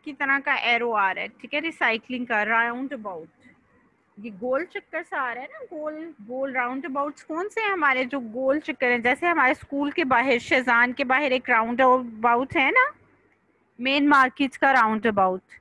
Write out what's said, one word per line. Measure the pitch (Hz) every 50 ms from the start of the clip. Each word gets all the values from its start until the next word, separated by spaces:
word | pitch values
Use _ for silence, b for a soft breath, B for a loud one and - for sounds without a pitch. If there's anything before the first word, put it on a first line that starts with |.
| _
की | 311
तरह | 277 _ 285 269 277 277
का | 277 294 277 - - 233
एरो | 240 233 240 240
आ | 226 208 196 190
रहा | 185 -
है, | 185 208 _ _
ठीक | - 240 -
है, | 294
रिसाइक्लिंग | 311 330 320 - - 240 226 226 _ - 254 247 247
का | 233 233 208
राउंड | 208 208 233 226 233 240 240 247 269 262
अबाउट, | 285 233 208 208 185 160 165 - _ _ _ - _ _ _ _ _ _ _ _ _ _ _ _ _ -
ये | 202 233
गोल | 208 180 220 247 262 277 349 359
चक्कर | - 403 _ _ - 320
सा | 349 _ 370 302
आ | 262 247
रहा | 226 240
है | 262 -
ना, | 587 640 523 415 349
गोल, | 302 302 302 311 311 320 339 302 - 208 214
गोल | 247 262 269 277 247
राउंड | 262 240 240 262 277 269
अबाउट्स | 349 262 285 285 302 285 -
कौन | - - 311 320 381 415
से | - 453
हैं | 440 415
हमारे | 392 359 302 277 262 254 262
जो | 254 285 277
गोल | 240 220 214 254 262 262 277 302
चक्कर | - - 294 _ 262 247
हैं? | 247 240
जैसे | 220 247 254 - 339
हमारे | 349 339 320 262 254 302
स्कूल | - - _ 285 277 285 285
के | 277 - 330
बाहर, | 262 254 233 254 269 254 240
शेजान | - - - 262 247 254 240 233 240 247
के | 247 - 277
बाहर | 247 262 277 302 277
एक | 254 262 254 -
राउंड | 240 226 226 226 240 233
अबाउट | 262 254 254 254 247 240 220 214 226 240 233 240 269 262 -
है | 339 262 285
ना, | 381 508 508 587 605 _ _ _ _ _ _ _ _ _ _ _ _ _ _ _ _ -
मेन | 240 262 277 294 285 294
मार्केट | 294 277 262 254 - - 285 254 -
का | - 233 277
राउंड | 269 262 226 220 220 220 202
अबाउट | 233 208 202 190 185 185 185 _ _ - -